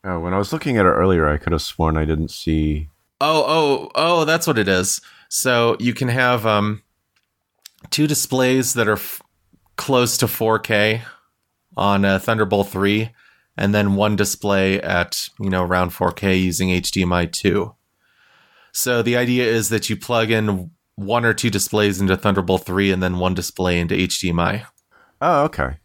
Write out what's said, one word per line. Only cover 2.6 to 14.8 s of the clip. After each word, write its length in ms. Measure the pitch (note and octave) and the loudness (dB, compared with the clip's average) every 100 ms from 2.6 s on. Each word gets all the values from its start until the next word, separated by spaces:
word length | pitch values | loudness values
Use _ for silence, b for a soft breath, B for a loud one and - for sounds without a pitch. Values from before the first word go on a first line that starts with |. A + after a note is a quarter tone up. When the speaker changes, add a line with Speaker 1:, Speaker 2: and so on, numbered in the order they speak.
| D#2 D2+ D#2 _ _ _ | 0 -2 -8 _ _ _
Speaker 2:
Oh, 240 | D3 D#3+ - | 0 0 2
oh, 440 | D#3+ D3 C3+ - | 2 2 0 -2
oh, 300 | - E3 F3 | -2 2 2
that's 220 | D#3 E3 E3+ | 2 0 2
what 100 | A#2+ | 0
it 100 | G2 | 2
is. 320 | F#2 F#2+ - B B B | 2 0 -4 B B B
So 460 | - C3 A#2+ A#2 - | -4 0 2 2 2
you 140 | A#2+ | -2
can 140 | A#2 B2+ | -2 -2
have, 380 | B2 B2 B2 A2 | 2 2 2 2
um, 340 | G#2 G#2 G#2+ _ _ _ _ _ _ _ _ - _ - | 2 0 -4 _ _ _ _ _ _ _ _ -20 _ -8
two 180 | - D3+ | -2 0
displays 680 | C#3+ - C3 B2+ C3 B2+ | 0 -2 0 2 2 0
that 140 | B2 G#2+ | 0 0
are 60 | |
f-, 280 | G#2 - - _ _ _ _ _ | 0 -4 -14 _ _ _ _ _
close 420 | - - C3 A#2+ - | -10 0 2 2 0
to 100 | A#2 | -2
four 300 | - A2+ A2 | 0 0 0
K 460 | - G#2+ G#2+ A2 A#2 B _ _ _ _ _ - | 0 2 2 0 -6 B _ _ _ _ _ -2
on, 260 | G2+ G2 | 2 2
uh, 120 | G2 F#2+ | 2 2
Thunderbolt 520 | - A2 G2+ G2+ G2 | 0 0 2 2 0
three, 420 | F#2+ G2+ G#2+ A2+ b b b b - | 0 0 0 -2 b b b b -4
and 180 | G2 | 0
then 200 | G#2 G2+ | 2 2
one 200 | G2 G#2 | 2 0
display 680 | G2+ G2 - G#2 G2 F#2+ F#2+ | 0 -2 -2 0 2 2 0